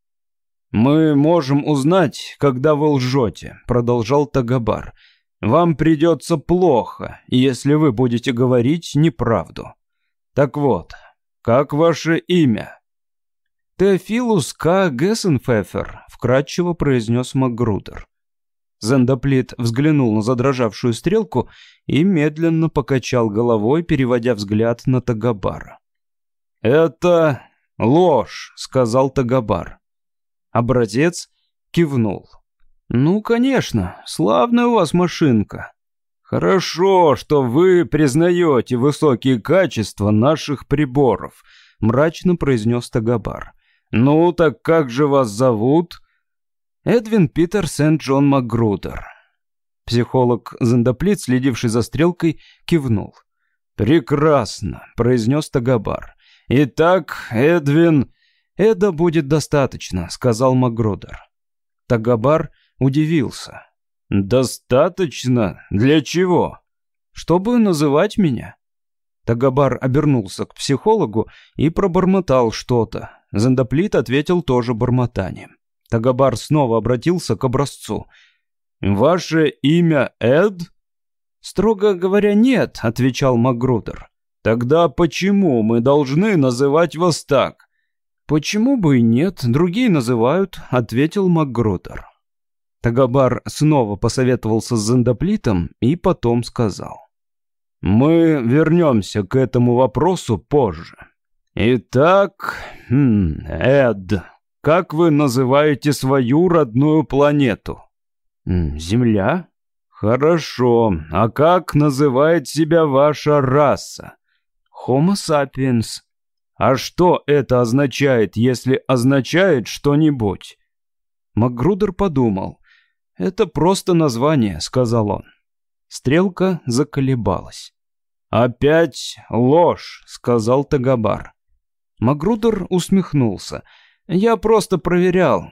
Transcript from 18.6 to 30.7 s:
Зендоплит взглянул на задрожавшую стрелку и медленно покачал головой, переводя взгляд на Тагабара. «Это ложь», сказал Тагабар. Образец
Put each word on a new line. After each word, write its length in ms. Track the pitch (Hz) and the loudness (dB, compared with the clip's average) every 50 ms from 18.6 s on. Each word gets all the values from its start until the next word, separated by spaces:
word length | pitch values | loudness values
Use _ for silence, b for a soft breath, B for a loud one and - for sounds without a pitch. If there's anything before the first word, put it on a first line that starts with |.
| _ _ _ _ | _ _ _ _
Зендоплит 760 | - 107 139 135 123 123 127 120 - 139 135 127 113 - - | -2 0 2 2 2 2 0 0 0 0 0 0 -2 -4 -6
взглянул 560 | - 117 117 117 139 143 160 156 143 131 113 | -6 -4 -2 -2 0 0 2 2 2 2 2
на 100 | 107 110 | 0 0
задрожавшую 680 | 104 117 131 120 123 139 135 123 123 107 98 - - 120 | 0 0 0 0 0 0 0 0 -2 -2 -2 -2 -4 -4
стрелку 580 | 113 - - 170 202 226 208 180 - 123 b b b b b b b b _ | -2 -2 -2 -2 -2 -2 -2 -2 -4 -4 b b b b b b b b _
и 160 | - - 131 | -2 0 0
медленно 640 | 170 202 190 151 147 160 151 156 165 165 160 160 165 160 | 2 2 2 2 0 -2 -2 -2 -2 0 0 0 0 0
покачал 640 | - 151 131 - 139 127 - - - 123 117 110 | -2 -2 -2 -2 -2 -4 -2 -2 -2 -2 0 0
головой, 540 | 101 107 120 120 117 107 101 117 143 165 170 | 0 0 0 0 0 0 0 0 0 0 0
переводя 500 | - 160 131 135 117 127 123 113 123 120 | -2 -2 0 0 0 0 0 0 -2 -2
взгляд 480 | 101 104 98 107 107 113 117 120 - - | -2 -4 -2 -2 0 0 0 -2 -2 -2
на 140 | 135 131 123 | -2 -2 0
Тагабара. 800 | - - 120 107 110 123 113 95 92 98 - - - - - - _ _ _ _ _ _ _ _ _ _ _ _ _ _ _ _ | 0 -2 -4 -2 -2 -4 -4 -4 -6 -8 -8 -8 -12 -18 -20 -20 _ _ _ _ _ _ _ _ _ _ _ _ _ _ _ _
«Это 800 | - 107 135 156 165 160 - _ - 175 175 165 160 151 135 B B B B B B B _ - | 0 2 2 2 2 0 -2 _ 0 2 2 4 2 2 0 B B B B B B B _ -2
ложь», 760 | 104 113 139 170 185 175 143 117 90 - - - - - _ | 0 2 4 4 4 4 2 0 0 -4 -8 -18 -18 -18 _
сказал 540 | - - - - 131 123 110 113 131 139 135 | -18 -12 -4 -2 0 0 2 2 0 0 0
Тагабар. 680 | - 143 127 113 127 131 117 104 101 85 76 - - - _ _ _ _ _ _ _ _ _ _ _ _ _ _ - | 0 -2 -2 0 0 -2 -2 -2 -4 -4 -6 -10 -16 -20 _ _ _ _ _ _ _ _ _ _ _ _ _ _ -4
Образец 760 | 117 120 117 | -2 0 0